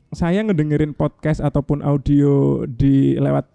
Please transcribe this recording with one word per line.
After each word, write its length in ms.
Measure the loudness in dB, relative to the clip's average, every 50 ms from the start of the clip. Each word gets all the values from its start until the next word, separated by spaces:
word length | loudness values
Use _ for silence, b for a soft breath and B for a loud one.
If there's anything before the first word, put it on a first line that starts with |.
| _
saya 340 | -14 -8 -4 -2 -2 0 0
ngedengerin 500 | 0 0 0 0 0 0 0 -2 -2 -2
podcast 460 | -4 -4 -4 -4 -4 _ -4 -4 -2 -2
ataupun 420 | -2 -2 -2 -2 -2 -2 -4 -2
audio 800 | -2 -2 -2 0 0 2 2 4 4 4 2 2 2 2 0 -2 -4
di 480 | -6 -4 0 2 2 4 4 2 2 0
lewat 300 | 0 0 -2 -2 -2 -4 _